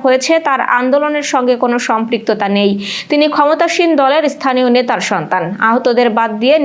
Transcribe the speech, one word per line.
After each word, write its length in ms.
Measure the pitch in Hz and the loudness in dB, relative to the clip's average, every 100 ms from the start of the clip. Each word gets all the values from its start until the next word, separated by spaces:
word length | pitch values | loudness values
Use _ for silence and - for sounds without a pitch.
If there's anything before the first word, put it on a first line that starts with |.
হয়েছে, 300 | 262 254 262 330 320 | 2 0 2 0 0
তার 140 | 269 - 247 | -2 0 0
আন্দোলনের 460 | 254 285 294 294 285 | 2 0 0 -2 -2
সঙ্গে 220 | 277 247 240 | -2 0 0
কোনো 140 | 240 240 240 | 0 -2 0
সম্পৃক্ততা 600 | 220 226 233 226 214 202 202 | -2 -2 -4 -2 -2 0 2
নেই। 140 | 202 202 202 - - | 0 0 -6 -10 -2
তিনি 160 | 294 302 302 | 0 0 2
ক্ষমতাসীন 540 | 294 302 339 339 339 302 | 0 2 0 0 0 2
দলের 220 | 269 294 302 | 2 2 0
স্থানীয় 360 | - 277 254 254 240 | -2 -2 0 2 2
নেতার 260 | 240 - 185 | 0 -2 -2
সন্তান। 340 | 190 156 185 165 202 226 | -4 -2 -4 -4 -2 0
আহতদের 420 | 240 247 233 240 226 | 2 2 2 2 0
বাদ 140 | 226 214 | -2 -2
দিয়ে 140 | 240 311 | 0 2